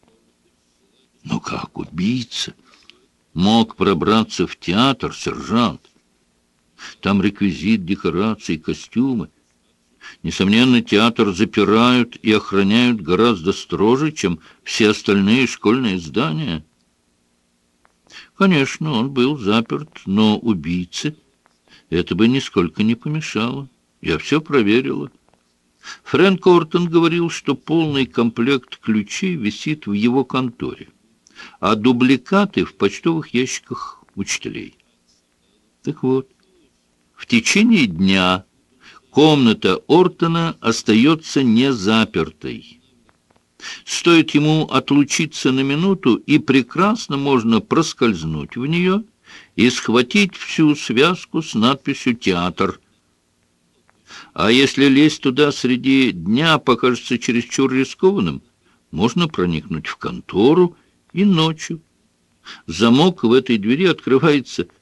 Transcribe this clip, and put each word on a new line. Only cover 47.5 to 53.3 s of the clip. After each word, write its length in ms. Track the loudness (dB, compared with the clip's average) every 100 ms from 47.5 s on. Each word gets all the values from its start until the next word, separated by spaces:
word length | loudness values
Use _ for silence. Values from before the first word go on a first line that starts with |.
| 0
проскользнуть 960 | 0 -2 -2 0 0 0 -4 -6 -8 -8
в 100 | -4
нее 360 | 0 0 0 -4 _ _ -20 -10 0
и 140 | 0
схватить 640 | 0 0 0 2 0 0 -4
всю 380 | -6 0 2
связку 680 | 0 -2 0 2 0 -6 -8
с 120 | -6
надписью 600 | 0 0 0 -6 -4 -4
"Театр". 640 | -2 -2 -2 -2 -4 -4 -6 _ _ _ _ _